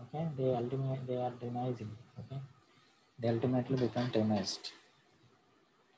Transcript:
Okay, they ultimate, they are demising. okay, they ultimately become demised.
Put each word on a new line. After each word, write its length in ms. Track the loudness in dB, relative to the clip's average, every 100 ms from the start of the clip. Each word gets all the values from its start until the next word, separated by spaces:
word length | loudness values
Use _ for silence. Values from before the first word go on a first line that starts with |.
Okay, 200 | -10 -4 -4 2
they 120 | 2 2
ultimate, 420 | 0 0 0 -2 -2
they 100 | -2 -2
are 100 | -4
demising. 480 | -4 -2 -2 -2 -6 -10 -14 -14
okay, 180 | -8 -8 -8 -16 _ -20 -20 _ _ -2
they 100 | 0 2
ultimately 420 | 4 2 2 2 2
become 240 | 2 2 4
demised. 480 | 4 4 0 -4 -10 -16 -20 _ _ _ -20 _ _ _ _ _ _